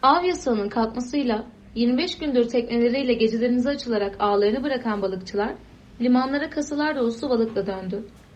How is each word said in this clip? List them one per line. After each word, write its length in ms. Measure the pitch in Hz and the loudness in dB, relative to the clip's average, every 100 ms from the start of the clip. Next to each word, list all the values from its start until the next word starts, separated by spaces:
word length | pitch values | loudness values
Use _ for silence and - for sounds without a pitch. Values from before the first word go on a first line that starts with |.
Av 220 | 269 320 | 6 4
yasağının 440 | 359 339 - 220 202 | 2 -2 0 0 0
kalkmasıyla 760 | 233 226 240 247 294 247 214 - - - | 0 -2 -2 -4 -2 0 -2 -4 -16 -12
yirmi 240 | - 240 254 | 0 2 2
beş 200 | 349 - | 0 -4
gündür 300 | 311 247 233 | 0 2 2
tekneleriyle 680 | 247 233 233 240 254 262 | 0 0 2 2 2 0
gecelerinize 540 | 226 220 226 240 247 247 | 2 2 2 0 2 0
açılarak 480 | 285 240 220 196 196 | -2 -2 -2 -2 0
ağlarını 460 | 208 202 202 240 | 0 4 2 2
bırakan 380 | 285 262 240 208 | -2 -2 -2 -2
balıkçılar 520 | 190 185 185 202 214 - - - - - | -2 -4 -6 -4 -2 -4 -16 -20 -20 -4
limanlara 500 | 240 247 262 285 311 | 2 4 2 -2 -4
kasalar 460 | - 294 294 302 294 | -4 -4 -2 -2 0
dolusu 340 | 233 226 285 | -2 -2 -2
balıkla 360 | 240 226 202 196 | 0 0 -2 -4
döndü. 380 | 190 185 202 226 - - | -4 -6 -8 -10 -18 -20